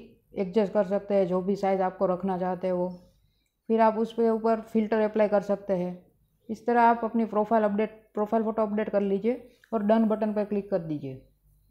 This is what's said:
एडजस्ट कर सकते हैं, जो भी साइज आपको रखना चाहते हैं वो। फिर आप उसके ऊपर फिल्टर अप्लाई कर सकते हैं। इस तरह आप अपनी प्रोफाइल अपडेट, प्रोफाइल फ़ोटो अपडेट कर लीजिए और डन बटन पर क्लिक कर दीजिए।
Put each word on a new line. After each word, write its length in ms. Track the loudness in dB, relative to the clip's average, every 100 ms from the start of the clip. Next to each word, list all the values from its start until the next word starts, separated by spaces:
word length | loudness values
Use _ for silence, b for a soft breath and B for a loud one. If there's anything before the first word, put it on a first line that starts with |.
| -8 _ _ -6
एडजस्ट 380 | -2 0 2
कर 100 | 0
सकते 320 | 0 -2 0 0
हैं, 120 | 2
जो 140 | 0
भी 140 | -2 -2
साइज 260 | 0 0
आपको 240 | -2 0 -2
रखना 320 | 0 -2 -2
चाहते 300 | -4 -4 -2
हैं 60 |
वो। 160 | -2 -4 -8 -20 _ _ _ _ _ -2
फिर 140 | 2
आप 160 | 4 2
उसके 320 | -4 0 0
ऊपर 320 | 2 0 0
फिल्टर 400 | 0 0 2 0
अप्लाई 260 | 0 2 2
कर 140 | 2
सकते 320 | 0 -4 -2
हैं। 320 | -2 -2 -8 _ _ _ _ -12
इस 160 | -6 0
तरह 160 | 4
आप 200 | 4 4
अपनी 220 | 0 -2 0
प्रोफाइल 380 | 0 2 2
अपडेट, 460 | 2 0 -2 -6 _
प्रोफाइल 300 | -6 0 0
फ़ोटो 180 | 0 0
अपडेट 280 | 0 0 0
कर 120 | 0
लीजिए 480 | 0 0 0 -2 -8 b _
और 100 | -2
डन 220 | 2 4 4
बटन 280 | 2 0
पर 120 | -2 -2
क्लिक 240 | -4 -2
कर 80 | -4
दीजिए। 480 | -2 -6 -8 -12 -18 _ _ _ _